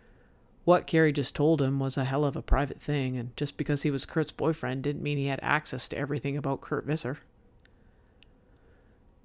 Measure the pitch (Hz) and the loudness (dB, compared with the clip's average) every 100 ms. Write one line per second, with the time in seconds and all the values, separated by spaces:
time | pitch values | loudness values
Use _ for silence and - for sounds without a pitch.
0 | - - - _ _ _ - 175 - 160 | -20 -20 -20 _ _ _ 4 4 4 4
1 | 156 143 131 - 151 160 135 139 135 139 | 4 4 -2 2 4 4 2 0 0 -2
2 | 131 139 147 135 - 131 143 - - 147 | 0 0 0 0 2 2 2 -4 -4 -2
3 | 127 127 120 - 143 - 147 147 151 139 | -2 -2 -6 -6 -6 -4 -2 0 0 -2
4 | - 165 156 - 151 156 123 135 139 147 | -2 -2 -2 0 -2 0 -2 -4 -4 -4
5 | 143 143 139 135 - 151 - 127 - - | -2 -2 -2 -2 0 0 0 -8 -6 -4
6 | 139 143 143 143 139 135 - 139 - 156 | -2 -2 -2 -4 -2 -4 -4 -4 -2 -2
7 | 123 151 - _ _ _ _ _ - _ | -4 -8 -12 _ _ _ _ _ -20 _
8 | _ _ - _ _ - - _ _ _ | _ _ -20 _ _ -20 -20 _ _ _
9 | _ _ | _ _